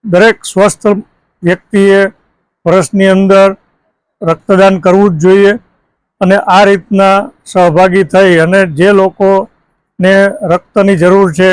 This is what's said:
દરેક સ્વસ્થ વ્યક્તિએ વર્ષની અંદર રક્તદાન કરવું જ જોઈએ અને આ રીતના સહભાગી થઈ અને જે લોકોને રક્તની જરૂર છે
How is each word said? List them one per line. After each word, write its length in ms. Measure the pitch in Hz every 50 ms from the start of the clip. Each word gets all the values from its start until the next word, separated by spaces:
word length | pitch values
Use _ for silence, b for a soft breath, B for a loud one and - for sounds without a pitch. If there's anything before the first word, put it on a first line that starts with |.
| _
દરેક 320 | 220 170 180 208 226 208 _
સ્વસ્થ 460 | - - - 185 196 208 - _ - 214 208 196 - _ _ _ _ _ _ _ -
વ્યક્તિએ 560 | 170 180 180 _ _ - 202 196 196 196 196 196 190 - _ _ _ _ _ _ _ _ _ _
વર્ષની 440 | 175 165 190 170 - - 196 190 190
અંદર 400 | 190 190 196 190 196 196 190 196 196 _ _ _ _ _ _ _ _ _ _ _ _ _
રક્તદાન 600 | - 165 165 - _ - 202 180 196 196 190 185
કરવું 300 | 156 190 180 196 202 208
જ 100 | 170 151
જોઈએ 320 | 156 185 190 196 202 202 208 240 _ _ _ _ _ _ _ _ _ _ _ _
અને 160 | 202 185 196 202 - -
આ 160 | 180 190 208
રીતના 640 | 196 202 190 - _ 208 190 196 190 196 196 208 277 _ _ _
સહભાગી 600 | - - 185 180 175 151 165 185 190 175 196 185
થઈ 280 | 151 - 185 196 185 175 165
અને 200 | 160 170 185 196 190 175 151
જે 160 | 135 175 202
લોકોને 1200 | 208 196 190 190 180 _ 202 190 196 196 202 - _ _ _ _ _ _ _ _ _ _ 180 185 196 196 196 202 202 622 220
રક્તની 520 | 170 170 180 _ _ _ 214 196 196 202 165
જરૂર 300 | 170 180 185 196 196 185
છે 160 | 156 170 185 190